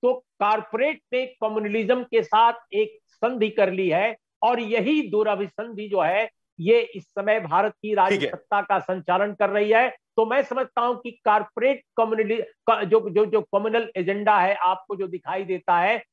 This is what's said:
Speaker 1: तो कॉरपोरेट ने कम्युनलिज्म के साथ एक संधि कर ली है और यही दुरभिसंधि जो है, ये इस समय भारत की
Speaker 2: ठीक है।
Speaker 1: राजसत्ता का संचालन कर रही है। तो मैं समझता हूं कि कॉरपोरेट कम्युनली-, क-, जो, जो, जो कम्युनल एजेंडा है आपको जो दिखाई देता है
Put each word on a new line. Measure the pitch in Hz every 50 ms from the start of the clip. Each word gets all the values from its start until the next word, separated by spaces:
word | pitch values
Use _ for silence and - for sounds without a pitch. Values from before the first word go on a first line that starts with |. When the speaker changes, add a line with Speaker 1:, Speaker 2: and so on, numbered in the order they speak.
Speaker 1:
तो | - 247 254
कॉरपोरेट | 254 _ _ _ _ 202 202 214 220 220 - - 226 262 302 311 - _ _ -
ने | 254 262
कम्युनलिज्म | 254 254 _ 220 214 214 220 214 208 208 226 220 185 247 254 247
के | - - 226 202
साथ | 156 - 214 233 233 233 233 - _ -
एक | 202 220 214 - - _
संधि | _ _ _ - 233 254 240 214 214
कर | - - 202 185
ली | 185 185 190 175
है | 156 175 202 233 220 _ _ _ _ _ -
और | 226 247 233
यही | 233 208 226 226 190 247 311 302
दुरभिसंधि | 277 202 185 208 214 214 202 190 202 180 _ - 220 233 226 202 214
जो | 208 202 185
है, | 170 160 180 202 220 - _ _ _ _ _ -
ये | 165 190 233 233
इस | 233 - - 196 -
समय | _ _ 202 196 208 214 220
भारत | 185 156 160 180 202 214
की | 208 _ - 214
Speaker 2:
ठीक | 214 196
है। | 185
Speaker 1:
राजसत्ता | 190 202 196 - - - - _ _ 214 202
का | 202 - 202 185
संचालन | - - 185 185 156 - 175 185 202 208 202
कर | _ 208 202
रही | 196 208 208 208
है। | 220 226 247 254
तो | - - _ _ _ - 220
मैं | 220 247 277 277
समझता | 277 247 262 262 - _ 247
हूं | 240 240 247
कि | 247 - 240
कॉरपोरेट | 233 _ _ 214 208 214 208 - _ - 220 269 285 233 _ _ _
कम्युनली-, | - 226 220 220 220 220 202 226 233 - - _ _ _ -
क-, | 226 220 214
जो, | 175 208 220 220 202
जो, | 170 - 214
जो | - 214 214
कम्युनल | - _ - 202 208 220 220 233 226 226 -
एजेंडा | 190 180 175 196 202 208 214 208 202
है | 180 190 202
आपको | 202 - 180 190 185 - _ 208
जो | 185 196
दिखाई | 185 175 175 _ - 175 190 196
देता | 175 185 175 _ - 175 175
है | 175 196 226 220 - _